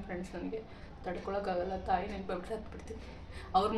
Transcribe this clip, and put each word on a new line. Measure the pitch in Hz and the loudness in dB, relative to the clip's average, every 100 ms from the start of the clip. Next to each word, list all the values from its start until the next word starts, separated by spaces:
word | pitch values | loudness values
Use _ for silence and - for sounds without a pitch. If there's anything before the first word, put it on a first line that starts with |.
| 196 | -4
ಫ್ರೆಂಡ್ಸ್. | 180 185 180 | -4 -4 -4
ನನಗೆ | 180 440 - - - - 180 | -2 -2 -6 -10 -10 -6 -4
ತಡ್ಕೊಳಕ್ಕಾಗಲ್ಲ, | 180 - 196 196 175 185 190 - | -2 0 0 2 2 2 2 4
ತಾಯಿ | 185 202 | 4 2
ನೆನಪಾಗ್ಬಿಟ್ರೆ | 196 190 185 185 220 | -2 -2 -2 -2 -4
ಹತ್ಬಿಡ್ತೀನಿ. | - - - - - - - - - 185 | -4 -8 -8 -8 -8 -10 -8 -8 4 6
ಅವ್ರ | 208 | 6